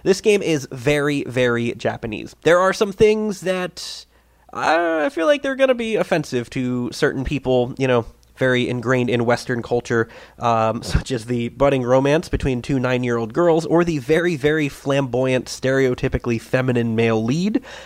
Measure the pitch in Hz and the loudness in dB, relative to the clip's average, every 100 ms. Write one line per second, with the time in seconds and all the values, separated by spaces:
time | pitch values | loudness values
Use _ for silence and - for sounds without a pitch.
0 | - 190 220 202 180 151 131 135 120 147 | 0 2 2 2 2 -2 -4 -4 0 0
1 | 143 143 - 123 127 117 117 - 113 113 | 0 -2 -2 0 2 2 -2 -4 -4 -6
2 | 113 101 - - - 175 190 - 202 190 | -8 -10 -12 -2 4 4 4 2 -2 2
3 | 214 214 214 185 170 185 180 - - - | 4 4 -2 -4 -6 -4 -6 -10 -14 -16
4 | - _ _ _ _ - 127 330 339 320 | -20 _ _ _ _ -4 0 2 0 -2
5 | 285 339 311 294 269 262 262 240 226 202 | -2 0 0 0 -2 0 0 0 -2 -2
6 | 175 165 147 123 117 135 123 123 123 - | 0 -2 -2 -4 -4 -4 -4 -2 -4 -2
7 | 143 135 127 143 127 127 123 - 131 120 | 0 0 -4 -4 0 0 0 0 2 2
8 | 107 - _ - 131 123 101 123 113 127 | 0 -8 _ -2 0 2 0 -2 0 0
9 | 120 120 117 117 - 120 - 120 - 117 | 2 0 2 0 -2 -6 -2 -4 0 0
10 | 113 - - - 120 113 110 113 - - | 0 -6 -20 -6 0 2 0 -2 -2 -2
11 | - 127 113 123 117 120 139 135 123 135 | -2 -6 -4 -4 -4 0 2 2 2 2
12 | 139 156 - 139 139 127 - 139 127 127 | 4 2 0 -2 -2 -2 -2 -2 0 0
13 | 123 117 113 147 175 165 160 165 175 151 | 0 -2 -2 2 4 4 4 2 2 0
14 | 120 160 175 151 147 156 143 - 143 139 | 0 2 2 0 0 2 0 -4 -2 0
15 | 135 120 131 127 - - 131 135 131 127 | 0 0 2 0 -2 -4 0 2 2 0
16 | 131 127 123 117 - 131 131 120 117 113 | -2 -2 -2 -4 -2 0 2 0 0 2
17 | 117 110 113 156 196 233 - - | 2 2 0 0 0 -2 -4 -12